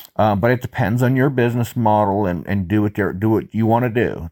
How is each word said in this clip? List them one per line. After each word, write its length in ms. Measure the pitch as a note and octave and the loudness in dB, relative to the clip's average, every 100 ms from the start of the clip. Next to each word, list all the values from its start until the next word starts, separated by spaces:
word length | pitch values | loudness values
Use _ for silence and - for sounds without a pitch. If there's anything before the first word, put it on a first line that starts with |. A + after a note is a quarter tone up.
| - - | -10 0
Um, 220 | G#2+ G2+ | 0 2
but 100 | A#2 | 0
it 100 | B2+ | 0
depends 400 | - - G2+ B2 | -4 -4 -2 0
on 140 | B2 C3 | 2 2
your 140 | C#3 | 0
business 460 | B2+ A#2+ A#2+ A2+ - | 0 0 -2 -4 0
model 500 | A2 G#2+ G2+ G2 G2 | 2 2 2 0 0
and, 200 | F2 - | -2 -4
and 200 | G2+ F2 | -4 0
do 140 | G#2+ | 0
what 160 | G#2 G#2 | 0 0
you're, 160 | F#2 | -4
do 160 | E2+ A2 | 0 0
what 240 | G#2+ - | 0 -2
you 120 | G#2 A2 | -2 2
wanna 240 | A#2 B2 | 2 0
do. 400 | A2+ F2+ G1+ E2 | 0 -2 -4 -12